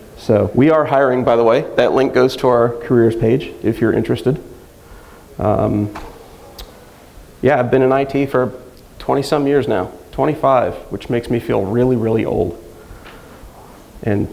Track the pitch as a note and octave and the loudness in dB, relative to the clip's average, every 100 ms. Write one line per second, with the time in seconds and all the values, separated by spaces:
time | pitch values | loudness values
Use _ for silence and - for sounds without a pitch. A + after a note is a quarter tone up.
0 | - - - G#2+ G2+ - D3 D#3 C#3 C3+ | -20 -12 0 2 2 2 4 4 2 2
1 | C3+ B2+ A#2+ A#2 A#2 B2 D#3 - A#2+ F#2+ | 2 2 2 2 4 2 0 0 2 2
2 | C3+ B2+ C3 - C3 A#2+ A#2+ A#2 - B2 | 2 2 2 2 2 2 2 -2 0 2
3 | A2+ A2+ A2+ B2 - - G#2+ A2+ A2 G#2+ | 2 2 0 0 -2 -6 -4 -2 0 0
4 | A2+ A#2+ B2 D3+ - - - - - - | -2 -2 -2 -4 -6 -20 -20 -20 -20 -20
5 | - - - - G#2 G#2 G#2+ G#2+ G#2 - | -20 -20 -20 -6 -2 0 0 -2 -4 -8
6 | - - - - - - - - - - | -16 -18 -20 -20 -20 -20 -20 -20 -20 -20
7 | - - - - B2+ C#3 B2 C3 C3 C3+ | -20 -20 -20 -2 0 2 2 2 4 2
8 | C#3 C#3 C#3 C3 B2+ - - - - - | 0 -2 -2 -2 -2 -6 -20 -20 -20 -14
9 | - C3+ C#3 D3+ C#3 C#3+ B2+ G#2 F#2 - | -4 -4 0 -2 0 0 0 -2 -4 -10
10 | - - C#3+ D3+ C3+ C3 F#2+ - - G2 | -14 -4 -2 0 2 2 0 -4 -10 -12
11 | - A#2+ - A#2+ A#2 A#2 G2 A#2 B2+ B2 | -4 -4 -2 -4 -2 -4 -2 0 0 0
12 | A2 A2+ - - - - - - - - | 0 -2 -2 -2 -2 -6 -16 -20 -20 -20
13 | - - - - - - - - - - | -20 -20 -20 -20 -20 -20 -20 -20 -20 -10
14 | - G2+ - | -4 -2 -2